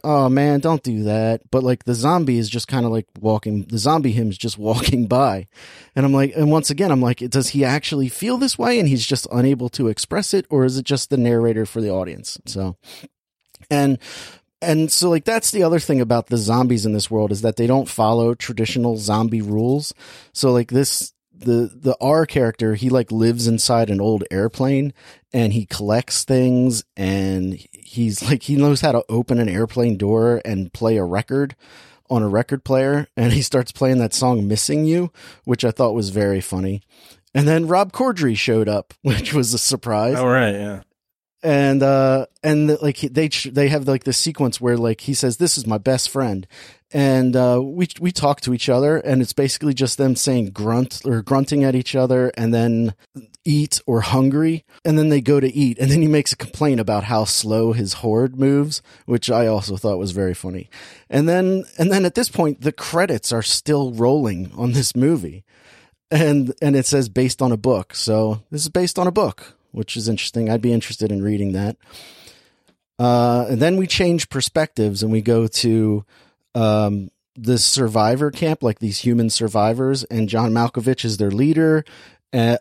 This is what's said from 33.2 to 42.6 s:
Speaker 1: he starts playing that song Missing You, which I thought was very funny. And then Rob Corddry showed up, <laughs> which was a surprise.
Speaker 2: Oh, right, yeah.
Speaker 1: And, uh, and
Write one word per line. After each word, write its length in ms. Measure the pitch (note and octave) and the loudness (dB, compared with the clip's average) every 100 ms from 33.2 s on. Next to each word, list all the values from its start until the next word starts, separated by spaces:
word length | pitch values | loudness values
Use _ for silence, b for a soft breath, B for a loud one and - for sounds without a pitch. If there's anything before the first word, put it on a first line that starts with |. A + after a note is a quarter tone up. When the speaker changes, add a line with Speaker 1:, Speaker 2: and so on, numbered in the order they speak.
| A#2+ | 0
Speaker 1:
he 80 | A2+ | 2
starts 300 | B2+ C3+ A#2+ | 0 -2 -2
playing 280 | - C3+ B2+ | -2 2 2
that 140 | A2+ | 0
song 360 | - B2+ A#2+ G2+ | 0 0 2 0
Missing 380 | G#2+ - D3+ D#3 | 0 0 0 0
You, 260 | E3+ F3 B B B | 0 -2 B B B
which 200 | - A#2+ | -4 0
I 60 | A#2+ | 0
thought 240 | - A#2+ | 2 0
was 160 | A2+ G2 | 0 -2
very 300 | G2 G2+ F#2+ | 0 0 0
funny. 420 | - F#2 F#2+ G2 - b b b b | -2 -4 -4 -6 -10 b b b b
And 140 | C3+ D3 | 0 2
then 220 | D#3+ E3 | 2 2
Rob 240 | F3+ G3+ | 2 0
Corddry 440 | - C4 F#3+ C#3 G#2+ | 0 -2 0 0 0
showed 320 | - A2 G#2+ | 0 0 0
up, 240 | G#2 - _ | -2 -6 _
<laughs> 40 | |
which 300 | C#3 A2 - | -2 -2 -2
was 220 | D3 A#2+ | -2 0
a 40 | A#2+ | -2
surprise. 600 | - C3 - G#2+ A2+ B2+ | -2 -4 -2 -2 0 0
Speaker 2:
Oh, 80 | B2+ | 2
right, 260 | C3 A2+ | 2 2
yeah. 300 | G2+ G#2 G2 - _ _ _ _ _ | -2 -6 -10 -16 _ _ _ _ _
Speaker 1:
And, 360 | D#3+ C#3+ C#3 C#3 | 0 2 2 2
uh, 460 | C3+ C3+ C3+ C3+ C3 _ | 2 4 2 2 -2 _
and 280 | D3+ D3+ | 0 2